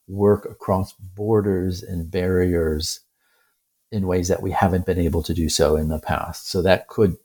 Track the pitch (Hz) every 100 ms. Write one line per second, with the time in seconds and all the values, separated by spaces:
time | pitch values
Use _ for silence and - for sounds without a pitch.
0 | - 98 101 104 - - - 95 95 -
1 | 92 98 104 107 101 92 92 87 - 90
2 | 82 92 90 92 90 85 80 78 80 -
3 | _ _ _ _ _ _ _ _ _ 107
4 | 92 90 90 87 95 - 98 90 87 92
5 | 85 85 - 82 78 - 73 78 78 78
6 | - 78 85 - - 95 92 92 - -
7 | 101 82